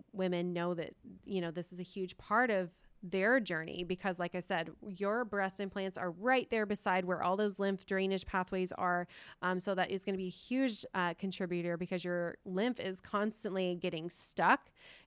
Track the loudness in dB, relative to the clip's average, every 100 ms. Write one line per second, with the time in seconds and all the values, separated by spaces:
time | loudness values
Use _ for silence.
0 | -8 -2 0 2 0 0 0 -2 -4 -10
1 | -18 -16 -4 -2 -2 -4 -8 -8 -8 -6
2 | -6 -8 0 4 4 2 0 -6 -20 -16
3 | -4 2 6 4 4 -2 -2 -4 -2 -2
4 | 0 0 -2 -2 -2 -2 -2 -8 -10 -2
5 | 0 2 0 0 0 -2 -4 -2 -4 -2
6 | -4 -2 2 4 4 0 2 0 2 2
7 | 2 0 2 2 2 2 0 0 0 0
8 | 2 0 0 -2 0 0 -2 0 2 2
9 | -2 -10 -18 -4 0 0 0 0 2 0
10 | -2 -2 -4 -8 -2 2 2 0 -4 0
11 | 0 0 -4 -2 -2 0 0 -2 -2 -2
12 | 0 0 0 -4 -4 0 0 0 -4 -6
13 | -2 0 0 0 -4 0 0 0 -2 -2
14 | -6 -6 -6 2 6 6 2 _ -20 -20